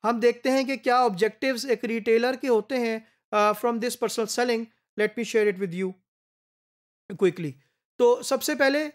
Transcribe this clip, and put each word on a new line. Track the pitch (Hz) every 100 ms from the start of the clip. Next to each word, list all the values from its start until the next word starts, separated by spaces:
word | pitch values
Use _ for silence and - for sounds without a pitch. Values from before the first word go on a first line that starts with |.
| 220
हम | 233
देखते | 240 240 262
हैं | 269 262
कि | 269
क्या | 254 247
ऑब्जेक्टिव्स | 247 180 220 - 269 240 262
एक | 226 233
रिटेलर | 226 214 226 240 254
के | 277
होते | 226 208 262
हैं, | 233 220 220 _ _
uh, | 214 208 208
from | 240 233
this | 240 233
personal | 226 - 220
selling। | - 247 226 226 _ _ -
Let | 208 214
me | 220
share | 226 208
it | 185
with | 196 175
you | 190 185 _ _ _ _ _ _ _ _ _ _ _ 190
quickly। | 190 175 160 127 _ _ _ _
तो | 240 247
सबसे | - 269 - 285
पहले | 269 285 302